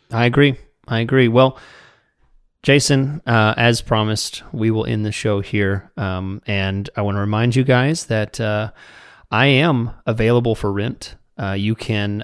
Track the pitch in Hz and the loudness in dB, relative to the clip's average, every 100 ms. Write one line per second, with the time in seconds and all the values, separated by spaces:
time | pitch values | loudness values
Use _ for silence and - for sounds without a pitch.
0 | - 113 120 135 143 131 - _ - 113 | -8 0 2 4 2 2 -12 _ -6 -4
1 | 117 135 120 117 131 - - - - _ | 0 2 4 4 4 0 -20 -20 -20 _
2 | _ _ _ _ _ _ - 143 - 139 | _ _ _ _ _ _ 2 2 4 0
3 | 135 151 - 113 107 - 120 117 - 110 | 0 -4 0 2 2 2 0 0 0 -2
4 | 107 107 - - - 127 113 110 110 110 | 0 -2 -6 -10 -12 -4 -2 -2 -2 -4
5 | 107 - 110 101 98 104 98 98 - - | -4 -4 -2 -2 -2 -2 0 -2 -6 -8
6 | 98 92 95 101 - 101 95 98 101 - | -6 -6 -8 -10 -6 -2 -2 -4 -6 -4
7 | 101 101 101 107 120 123 131 123 135 160 | -2 -2 -2 0 2 2 2 2 2 -2
8 | - 110 104 - 110 104 107 - - - | -4 -4 -4 -4 -4 -4 -6 -12 -20 -20
9 | - - - 110 139 131 165 131 113 - | -20 -20 -4 2 4 6 4 2 -2 -6
10 | - 110 110 120 120 107 104 98 113 - | -4 0 2 2 2 -2 -2 -2 -4 -8
11 | - - _ - 98 98 104 113 - 107 | -14 -20 _ -8 -6 -2 -2 -4 -2 -2
12 | 104 104 | -2 -4